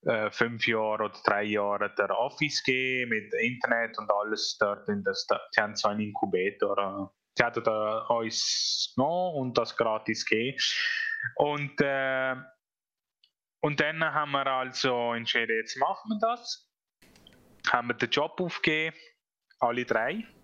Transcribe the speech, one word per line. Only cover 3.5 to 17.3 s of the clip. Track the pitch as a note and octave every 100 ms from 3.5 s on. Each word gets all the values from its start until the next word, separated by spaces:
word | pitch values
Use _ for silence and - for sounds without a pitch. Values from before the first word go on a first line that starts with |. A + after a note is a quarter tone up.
| B2 - A#2 A#2 A2+
und | G#2+
alles | G2+ G#2 G#2+ - -
dort | G#2 G2+ -
in | G2+
das, | G2 F#2+ - G2 - -
die |
haben | G#2 G#2
so | G#2+
einen | G#2
Inkubator, | G#2+ G#2 G2+ F#2 F#2+ G2+ G2+ G2+ G2 G2 F#2+
äh, | _ _ -
die |
hatten | A#2+ A#2+
da | A#2 G#2+ G#2+ A2 -
uns | A#2 A2+ - - - - - - -
noch | C#3 F3 F3+ D3+
und | B2+ B2
das | A2+ -
gratis | A2+ A2 - A2 -
gegeben. | A2 B2 C3+ - - - - - - A#2+ -
Und, | D3 D3 C#3+ -
äh, | C#3+ C3+ C3+ C3 C3 B2+ - _ _ _ _ _ _ _ _ _ _ _
und | D3+ D3
dann | D3+ D#3+
haben | D#3+ D3 D3
wir | C#3 C3+
also | C3 B2+ A#2+ C3+ B2 A#2
entschieden, | A#2 A#2 A#2+ A2+ A2+
jetzt | A2 C3+
machen | C#3 - G#3+
wir | G#3+
das. | A3+ A#3+ - - _ _ _ _ - - -